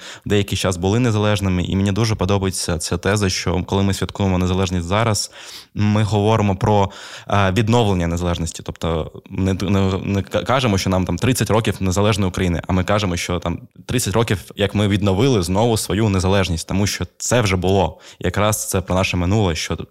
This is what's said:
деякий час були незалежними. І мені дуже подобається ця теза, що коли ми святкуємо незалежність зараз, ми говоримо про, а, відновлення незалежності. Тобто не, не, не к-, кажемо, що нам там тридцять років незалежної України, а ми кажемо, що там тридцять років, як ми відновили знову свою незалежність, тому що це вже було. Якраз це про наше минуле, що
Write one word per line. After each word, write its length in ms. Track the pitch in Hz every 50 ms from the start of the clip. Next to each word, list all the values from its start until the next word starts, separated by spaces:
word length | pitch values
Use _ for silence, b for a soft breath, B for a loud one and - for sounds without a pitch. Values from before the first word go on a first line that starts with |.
| B B B B B
деякий 320 | - 101 104 98 - 98 -
час 200 | - 92 87 87
були 220 | 90 98 104 117
незалежними. 640 | 127 120 107 107 104 107 104 98 101 95 92 90 87
І 120 | 90 90
мені 160 | 95 98 101
дуже 240 | 95 104 113 110 110
подобається 640 | - 90 95 101 98 95 95 90 - - - 87 80
ця 200 | - - 95 85
теза, 320 | - 98 101 107 101 92
що 340 | 90 - - - 87 92 87
коли 200 | - 98 98 98
ми 100 | 98 95
святкуємо 440 | - 95 - - - 101 95 92 90
незалежність 500 | 92 90 92 92 95 90 92 90 85 85
зараз, 440 | 98 107 117 117 104 - - - B B B B B B B B B
ми 280 | - 104 104 104 107 107
говоримо 520 | 95 107 104 101 107 113 107 104 101 95
про, 360 | 95 - 113 107 101 98 95 B B B B B B B -
а, 240 | 104 101 98 95
відновлення 560 | 90 123 113 107 113 120 117 101 98 90 85 85
незалежності. 560 | 85 85 87 87 85 85 82 80 - - -
Тобто 460 | - 80 - - 82 82 80 76 - - - - -
не, 240 | 95 95 95 95 95
не, 380 | 92 101 87 101 98 98 95 98 90 -
не 180 | - 101 98
к-, 220 | 95 - - 104 -
кажемо, 340 | - 120 143 127 117 98 92
що 120 | - 98
нам 160 | 95 92 90
там 120 | 85 85 85
тридцять 320 | - 120 127 - 113 -
років 260 | 98 110 113 107 95 -
незалежної 500 | 98 95 87 98 104 107 107 90 101 90
України, 320 | - - 95 90 85 - - -
а 60 | 95
ми 100 | 92 87
кажемо, 340 | - 101 104 107 92 87 85
що 220 | - - 87 85
там 200 | - - 82 - - - _ - -
тридцять 280 | - 127 131 - 104 95
років, 380 | 113 117 - 110 - - - -
як 200 | - 101 98 -
ми 120 | 101 107 98
відновили 540 | 101 98 101 101 92 92 123 139 127 101 85
знову 340 | 80 92 98 117 123 113 107
свою 320 | - - 95 101 113 101
незалежність, 580 | 98 92 87 92 98 101 92 85 82 78 - -
тому 200 | 78 95 101 90
що 180 | - - 90 - _ _
це 240 | - - 113 123
вже 140 | 107 92 95
було. 440 | 90 90 92 98 98 87 76 - B B B B B
Якраз 500 | - 92 - 98 104 107 107 - - -
це 120 | - 95
про 140 | 87 - 92
наше 220 | 92 95 - - 92
минуле, 380 | 85 87 101 113 104 90 80
що 220 | - - - - - - -